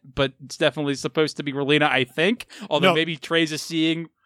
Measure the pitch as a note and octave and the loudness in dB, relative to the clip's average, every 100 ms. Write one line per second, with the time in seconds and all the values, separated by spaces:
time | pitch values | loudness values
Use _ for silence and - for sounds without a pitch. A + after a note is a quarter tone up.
0 | C#3+ C3 C3+ - C3 - D3+ D#3 C#3+ C3+ | -6 -2 -2 -4 -12 0 0 0 -2 -2
1 | D3+ - D#3 - C#3+ C3+ C#3 D3+ D3 C3 | -2 0 0 -2 -6 -4 2 4 4 2
2 | B2+ - F3 A#3+ - - G#3 D3+ F#3 D#3+ | 0 0 0 0 -6 -14 -2 2 4 4
3 | E3 D#3+ - E3 D#3+ D3+ - E3 D#3+ D#3+ | 0 -4 -2 0 0 -2 -6 -2 0 -2
4 | E3 _ | -6 _